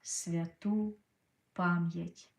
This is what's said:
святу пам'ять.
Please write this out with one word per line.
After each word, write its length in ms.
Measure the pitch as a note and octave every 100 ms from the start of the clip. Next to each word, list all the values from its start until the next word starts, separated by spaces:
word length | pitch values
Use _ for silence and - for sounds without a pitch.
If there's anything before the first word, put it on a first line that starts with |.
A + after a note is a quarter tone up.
святу 920 | - - - E3+ E3 - G#3 G#3+ G#3+ G#3 _ _ _ _ _
пам'ять. 800 | - F3+ F3 E3+ E3+ E3+ - -